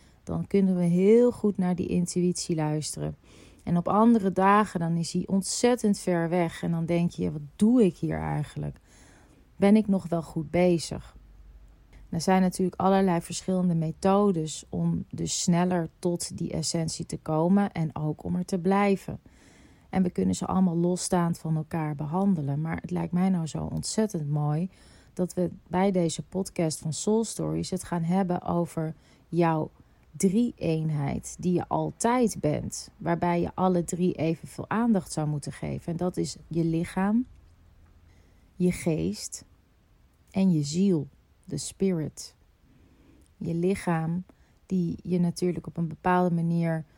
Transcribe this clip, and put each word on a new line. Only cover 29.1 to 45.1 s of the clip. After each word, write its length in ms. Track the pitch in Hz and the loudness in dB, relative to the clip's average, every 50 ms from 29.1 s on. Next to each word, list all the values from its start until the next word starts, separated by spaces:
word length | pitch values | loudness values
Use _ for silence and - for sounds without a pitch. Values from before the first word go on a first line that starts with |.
| - _ _ - | -20 _ _ -4
jouw 420 | 165 170 170 165 160 156 - - _ _ - _ _ _ _ _ | 0 2 2 4 2 0 -2 -6 _ _ -20 _ _ _ _ _
drie-eenheid 1300 | - 147 190 190 180 233 240 240 - - - 165 160 160 156 156 151 147 139 135 131 - - - - - | -6 0 0 2 2 2 0 -2 -4 -4 -4 -2 -2 0 -2 -2 -2 -2 -2 -4 -4 -6 -8 -12 -12 -6
die 140 | 143 180 | -2 0
je 160 | 175 165 - - | 0 0 -2 -2
altijd 680 | - 156 160 156 - - - 226 247 254 240 202 - 147 | -2 -2 -2 -4 -6 -2 0 0 2 2 2 0 0 -2
bent. 500 | - 151 143 120 120 - - - - - _ | -2 -2 -2 -2 -4 -8 -10 -12 -14 -16 _
Waarbij 440 | - - 170 170 165 180 175 175 175 | -8 -4 -2 -2 0 0 0 0 0
je 100 | 175 165 - | 0 -2 -2
alle 300 | - 185 185 180 175 165 | 0 0 2 2 0 -2
drie 280 | - 180 165 185 180 | -2 -2 0 0 0
evenveel 560 | - - 156 165 165 - - - - - - - | 0 0 -2 -2 -2 -4 -6 -16 -12 -12 -8 -4
aandacht 440 | - 214 240 240 214 185 143 - | -2 0 2 2 2 2 0 -2
zou 160 | - 156 151 147 | -6 -4 -2 -2
moeten 240 | 151 143 - 147 | -4 -4 -6 -10
geven. 400 | - - 156 151 139 - - 170 | -10 -8 -8 -6 -6 -6 -6 -6
En 60 | 165 165 | -6 -2
dat 180 | 180 180 - | -4 -4 -2
is 200 | 170 170 143 - - - | -4 -6 -6 -6 -14 -12
je 180 | - 156 170 165 | -6 -2 -2 0
lichaam, 600 | 165 160 165 170 - - 190 190 202 214 240 254 - - - - - - _ - - - - - - _ - - - - _ _ _ _ _ _ _ _ | 0 0 -2 -2 -4 -2 -2 0 2 2 0 -2 -2 -10 -20 -20 -20 -20 _ -20 -20 -20 -20 -20 -20 _ -20 -20 -20 -20 _ _ _ _ _ _ _ _
je 160 | - 180 180 | 0 0 0
geest 720 | 180 - - 170 156 160 165 190 208 - - - - - - _ _ _ _ _ _ _ _ _ _ _ _ _ _ _ _ _ | 0 0 -2 -2 -2 0 -2 -4 -4 -6 -10 -14 -14 -16 -18 _ _ _ _ _ _ _ _ _ _ _ _ _ _ _ _ _
en 220 | - 190 196 190 | -2 2 4 4
je 100 | 170 151 | 4 2
ziel, 460 | 143 143 156 180 202 202 175 151 135 - _ _ _ _ _ _ _ | 0 0 0 2 2 2 2 2 -2 -6 _ _ _ _ _ _ _
de 140 | - - 131 | -10 -10 -8
spirit. 760 | - - - - 190 196 180 160 151 139 - - - - _ _ _ _ _ _ _ _ _ _ _ _ _ _ _ - - _ _ _ _ | -8 -10 -4 -2 0 0 0 0 -4 -6 -8 -12 -18 -20 _ _ _ _ _ _ _ _ _ _ _ _ _ _ _ -20 -20 _ _ _ _
Je 180 | - - 165 165 | -10 -8 -6 -4
lichaam 720 | 170 175 185 202 - - 180 170 160 160 165 170 185 180 _ - _ _ _ _ _ _ | 0 0 0 0 -2 -2 -2 -2 -2 -2 -2 -4 -4 -6 _ -20 _ _ _ _ _ _
die 320 | - 190 185 170 170 - - | -4 -2 -2 0 -2 -4 -6
je 180 | - 160 | -4 -2